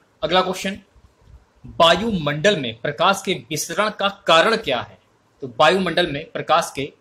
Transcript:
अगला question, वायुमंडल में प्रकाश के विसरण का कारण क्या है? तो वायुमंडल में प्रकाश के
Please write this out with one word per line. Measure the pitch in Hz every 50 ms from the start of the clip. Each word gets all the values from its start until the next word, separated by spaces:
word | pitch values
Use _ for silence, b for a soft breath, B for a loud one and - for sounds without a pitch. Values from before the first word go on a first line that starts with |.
| _ _ _ _ 160
अगला | 151 170 185
question, | 180 185 180 - - 190 - - - _ _ _ _ _ _ _ _ _ - - _ _ _ _ -
वायुमंडल | 123 113 - 170 165 175 180 220 233 208 175 147 143 147 151 147 208 208 160
में | 131 113 110 -
प्रकाश | - 147 139 - 165 190 196 190 -
के | 196 175 147 117 -
विसरण | 156 143 - - 165 185 208 214
का | 208 - 196 196 196 - -
कारण | - 165 165 170 220 233
क्या | - - 143 131 117
है? | 107 - - - _ _ _ _ _ _ _ _
तो | 143 123 113 -
वायुमंडल | 151 160 185 196 185 170 160 175 180 151
में | 139 143 160 -
प्रकाश | - 151 143 - 156 170 165 - -
के | 139 135 156 - _